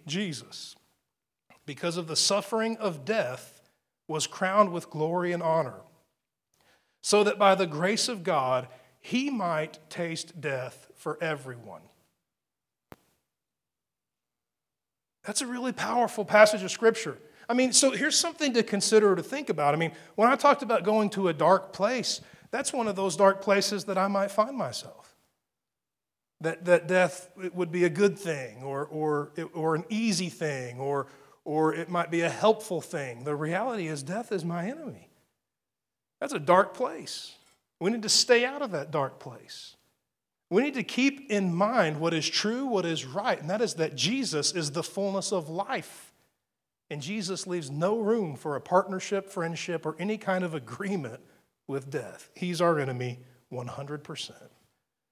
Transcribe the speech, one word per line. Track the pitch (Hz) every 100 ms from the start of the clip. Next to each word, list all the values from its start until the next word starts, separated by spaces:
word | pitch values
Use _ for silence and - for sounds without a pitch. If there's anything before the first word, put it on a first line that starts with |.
| 160
Jesus, | 170 202 127 123 - - - _ _ _ _ _ _ _ _ -
because | 139 175 170
of | 160
the | 151
suffering | - 202 196 226 226 226
of | 214 156
death, | 135 220 127 127 - - _ _ _ _ -
was | 156 -
crowned | - 190 196 202
with | 170 165
glory | 151 156 175 175
and | 175
honor, | 165 160 135 98 - _ _ _ _ _ _ _ _ _ _ _
so | - 208 208
that | 196
by | 202
the | 190 185
grace | 147 180 214 -
of | 220
God, | 175 156 127 127 131 - _ _
he | - 240 277
might | 254 180 160 160 - -
taste | - 170 160 - 165
death | 143 135 127 - - -
for | 160 151
everyone." | 165 147 131 120 104 82 85 _ _ _ _ _ _ _ _ _ _ - _ _ _ _ _ _ _ _ _ _ _ _ _ _ _ _ _ _ _ _ _ _ -
That's | 214
a | 254
really | 247 254
powerful | - - 240 233 -
passage | 196 208 214 214
of | 185
Scripture. | - 226 220 160 131 - - -
I |
mean, | 247 254
so | - 269
here's | 220 294 -
something | 339 - 294
to | 233
consider | 226 202 - 220 208
or | 180
to |
think | 165 277 269
about. | 160 147
I | 151
mean, | 165 - - -
when | 226
I | 269
talked | 285 285
about | 233 220
going | 175 214 208
to | 196 190
a |
dark | 151 160 185 185
place, | - 202 254 185 - - - -
that's | 240 277
one | 269 220
of | 185
those | 196 156
dark | 196 196
places | 214 202 196 202 190
that | 190
I | 196
might | 196 196
find | 208 226 269
myself. | 143 - - - - _ _ _ _ _ _ _ _ _ _ _ _ _
That, | 160 165 180
that | 175 156
death | 185 180 - - - 185
would | 170 175
be | 175 175
a |
good | 156 202 202
thing | 170 147 123 107
or, | 135 139 147
or, | 156 156 151 143 - 165
or | - 160 156
an | 180
easy | 220 226 175 180
thing | - 156 139 123 123
or, | 139 143 135 - - _ -
or | 151 156
it | 156 165
might | 175 165
be | 170
a | 170
helpful | 135 214 220 - 170
thing. | - 160 135 117
The | 135 147
reality | 156 180 247 226 165
is | 151
death | 135 196 240
is | 196 170
my | 170 180
enemy. | 302 285 101 - _ _ _ _ _ _ _ _ _ _ _
That's | 143
a | 240
dark | 143 180 196
place. | - 247 165 - - - - _ _ _ _
We | 175
need | 233
to | 214
stay | - - 247 247
out | 285
of | 269
that | 170 156
dark | 156 131 -
place. | 139 120 - - - _ _ _ _ _ _ _ _
We | 185
need | 285 277
to |
keep | - - 269 277 -
in | 208 185 170
mind | 208 240 165 147
what | 165
is | 165 -
true, | - 208 240 277
what | 208 170
is | 160 127
right, | 170 233 180
and | 156
that | 208
is | 220 160
that | 160 135
Jesus | 135 262 226 156 139
is | 180 151
the | 147
fullness | 151 - 196 190 185
of | 196 151
life. | 165 202 247 - - - _ _ _ _ _ _ _ _
And | 147
Jesus | 143 214 180 185 190
leaves | 180 139
no | 143 175 226
room | 208 233 175 131
for | 156 139
a |
partnership, | - 185 196 190 - 196 196
friendship, | - 165 160 - 165 160
or | 156
any | 190 214
kind | 202 185 180
of |
agreement | 156 117 123 196 196 123 80 - _ _ _ -
with | 139 135
death. | 139 - - -
He's | - 180 165
our | 175 156
enemy | 135 123 123 123 - _ _
one | 127 120
hundred | 131 139 147 147
percent. | 151 - - - _ _ _ _ _ _